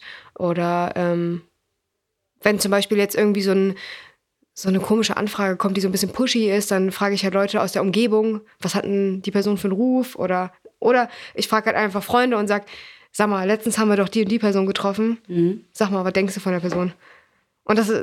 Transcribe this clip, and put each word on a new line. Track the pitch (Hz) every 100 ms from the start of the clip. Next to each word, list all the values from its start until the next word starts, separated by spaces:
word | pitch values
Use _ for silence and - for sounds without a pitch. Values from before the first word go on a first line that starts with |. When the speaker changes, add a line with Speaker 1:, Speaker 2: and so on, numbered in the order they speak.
| - - - -
Speaker 1:
Oder, | 180 175 170 175 175 -
ähm, | 175 175 170 170 - _ _ _ _ _ _ _ _ _
wenn | 208 208
zum | 196
Beispiel | 202 196 208
jetzt | 202 -
irgendwie | 208 202
so | 196
ein, | 190 196 190 - - - _ _ _ _ -
so | 190
eine | 190
komische | - 220 214 -
Anfrage | 208 - 196 185
kommt, | 196 190
die |
so | 190
ein |
bisschen | 190 196
pushy | - 254 240 214
ist, | 202 202
dann | 190 190
frage | 185 202
ich | 202
halt | 196 190
Leute | 202 214
aus | 190
der | 196
Umgebung, | 196 185 233 214 220 214 - _
was | 175
hat | 202 -
denn | 202 196 190
die | 190
Person | 202 202 196
für | 202
einen | 190
Ruf? | 254 254 254 -
Oder, | 180 185 180 - - _
oder | 240 247 240 - - -
ich | -
frage | 214 220
halt | 214
einfach | 208 196
Freunde | 190 240 254 226
und | 208
sag, | 208 202 - - - _
„Sag | - 214
mal, | 196 190
letztens | 214 226 214
haben | 220
wir | 202
doch | 196
die | 226
und | 196
die | 226
Person | 214 196 190
getroffen. | 190 196 196 226 226 -
Speaker 2:
Mhm. | 175 170 214 -
Speaker 1:
Sag | - 208
mal, | 196 185
was |
denkst | 190 196
du | 196
von | 190
der | 180
Person?“ | 175 170 180 - - - _ _ _ _ -
Und | 214
das, | 214 220